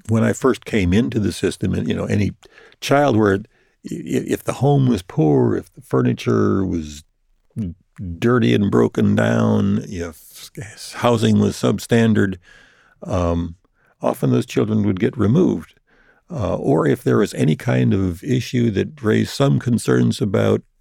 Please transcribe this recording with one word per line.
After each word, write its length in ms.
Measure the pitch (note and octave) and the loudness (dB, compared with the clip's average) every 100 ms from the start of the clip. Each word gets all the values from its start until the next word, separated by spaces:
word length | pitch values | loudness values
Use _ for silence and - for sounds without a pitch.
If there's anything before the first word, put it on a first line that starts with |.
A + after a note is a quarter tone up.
| - | -2
when 140 | A2 | 0
I 100 | A2+ | 0
first 320 | - C3+ A2+ - | 0 0 0 -2
came 280 | A2+ F2+ | -2 2
into 260 | F#2+ C3 A#2+ | 2 2 0
the 120 | F#2+ | -2
system, 420 | E2+ F#2+ - G2 | -2 -4 -2 -2
and, 140 | F#2 G2+ | -2 -2
you 60 | |
know, 120 | F#2+ F#2+ | -4 -2
any 260 | G#2 F#2+ - - _ - _ | 0 0 -4 -16 _ -20 _
child 340 | - C#3+ C#3+ A2 | 0 2 2 4
where 160 | G#2 | 4
it, 140 | G2 G#2+ _ _ _ - | 2 -2 _ _ _ -12
i-, 40 | |
if 540 | E3+ - B2+ - - | -10 -4 -4 -2 -4
the 100 | - | -4
home 340 | - C3+ C#3+ C3 | -2 2 4 2
was 140 | A2 | 0
poor, 540 | - - D#3 C#3 A#2+ G2 | -2 0 2 4 2 0
if 160 | - | -6
the 80 | - | -16
furniture 840 | - C3+ B2 B2 - A2+ G#2 G2+ F#2+ | -4 0 0 0 0 0 2 0 -2
was 380 | F2 D2+ D2 - _ _ _ _ - F#2+ E2 _ - F#2 E2+ | -4 -6 -12 -20 _ _ _ _ -10 -8 -10 _ -14 -12 -4
dirty 360 | A#2 B2 A2+ | 0 2 2
and 180 | A#2 G2+ | 2 2
broken 440 | A#2+ A2+ - G#2+ G#2 | 2 2 2 2 2
down, 680 | A2 A2+ A2 G#2+ G2+ G#2 - | 2 2 2 2 0 -2 -4
if 640 | F#2 E2+ D#2+ - - - - G#2+ - - | -8 -10 -12 -20 -20 -20 -16 -16 -16 -16
housing 460 | - B2 A#2 A2+ G#2 | -2 0 2 2 2
was 160 | G#2 G2 | 2 0
substandard, 800 | B2+ G#2 - A#2+ A2+ G#2+ G2+ F2+ _ - - _ _ _ | -2 -2 0 2 4 2 0 -2 _ -20 -20 _ _ _
um, 520 | - G2+ F2 E2+ E2+ E2+ _ _ _ _ | -6 -2 0 -2 -4 -10 _ _ _ _
often 300 | B2 - C#3 | -4 -2 0
those 140 | B2 - | 0 -2
children 380 | - A2+ A2 | -2 0 0
would 160 | G2+ F#2 | 0 0
get 180 | A#2+ - | -2 0
removed. 560 | G2+ C#3+ E3 F#2+ - _ _ _ _ _ - | 0 2 2 0 -6 _ _ _ _ _ -12
Uh, 260 | E3 F2+ F#2 | -6 -4 -2
or 320 | - C#3+ D#3+ | 0 0 2
if 160 | C3 | 0
there 140 | C#3 A#2+ | 0 2
was 160 | G#2 | 2
any 220 | - C#3+ D3 | 0 0 0
kind 380 | - B2+ B2 | 0 0 2
of 300 | G2+ F#2+ E2+ | 0 -2 -4
issue 460 | - B2+ A#2+ B2+ A#2 | -4 -4 -2 -2 0
that 300 | G2 G2 - | 0 -4 -4
raised 300 | G#2+ A2 G#2+ | 0 0 0
some 280 | - C#3 C#3 | 0 0 0
concerns 640 | B2 A2+ - B2 A#2+ A2 | 0 -2 0 2 2 0
about, 400 | G#2 G#2+ G#2+ G#2+ - _ | -2 0 2 0 -4 _